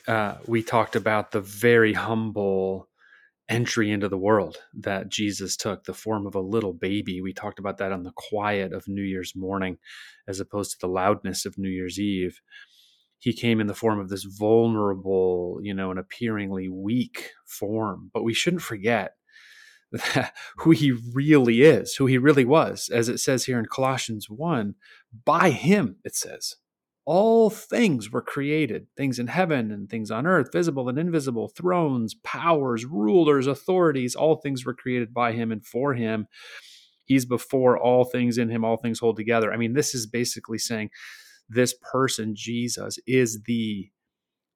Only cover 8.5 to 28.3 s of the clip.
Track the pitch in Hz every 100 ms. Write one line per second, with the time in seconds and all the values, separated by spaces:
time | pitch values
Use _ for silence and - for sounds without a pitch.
8.5 | 104 92 90 - 98 98 95 90 92 92
9.5 | 98 92 87 - - - - - 95 95
10.5 | 101 95 - 92 92 95 107 98 - 101
11.5 | 98 95 92 90 92 104 95 90 - _
12.5 | - - _ _ _ _ _ 120 110 117
13.5 | 113 104 98 113 104 92 98 98 98 107
14.5 | 113 117 110 104 95 92 95 92 90 87
15.5 | 90 101 95 95 92 90 - 120 107 98
16.5 | 95 92 92 101 123 117 - - - -
17.5 | - 101 110 110 90 92 113 110 110 -
18.5 | 170 - 107 104 113 92 - _ _ -
19.5 | - - _ _ 117 - 139 113 - -
20.5 | - 160 160 143 120 117 123 147 147 120
21.5 | 117 151 113 87 - 131 127 139 139 123
22.5 | 156 113 98 - 117 117 113 - 127 -
23.5 | 123 113 - 131 131 - 110 - 107 165
24.5 | 143 104 - _ - _ 110 - 160 185
25.5 | 127 147 202 127 - - - - - -
26.5 | - _ _ _ _ - 175 220 226 220
27.5 | 208 - 226 226 131 104 123 -